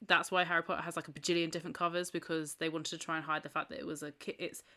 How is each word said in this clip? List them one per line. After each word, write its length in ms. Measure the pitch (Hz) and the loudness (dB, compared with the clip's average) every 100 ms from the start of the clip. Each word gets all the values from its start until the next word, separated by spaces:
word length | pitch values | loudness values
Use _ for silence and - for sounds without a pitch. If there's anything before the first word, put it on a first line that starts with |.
That's 260 | 202 170 170 | 4 4 6
why 100 | 185 | 2
Harry 180 | 175 170 | 4 2
Potter 200 | 170 - | 2 -2
has, 140 | 165 165 | -2 -4
like, 100 | 160 | -6
a 40 | |
bajillion 380 | 147 - 170 165 | -2 2 4 2
different 260 | 170 170 - | 0 -6 0
covers, 340 | 170 175 175 | 0 2 0
because 440 | 170 - 160 151 | -4 0 -2 -2
they 140 | - 160 | -2 -2
wanted 220 | 160 156 | -2 -4
to 80 | 165 | -6
try 180 | - 160 | -2 -2
and 80 | |
hide 180 | 151 151 | 0 -2
the 40 | 147 | 0
fact 220 | 160 - | -4 -4
that 80 | 147 | -6
it 80 | 147 | -6
was 160 | 151 | -6
a 80 | 147 | -8
ki-, 220 | 147 - - | -8 -8 -4
it's 240 | 180 - - | -6 -6 -14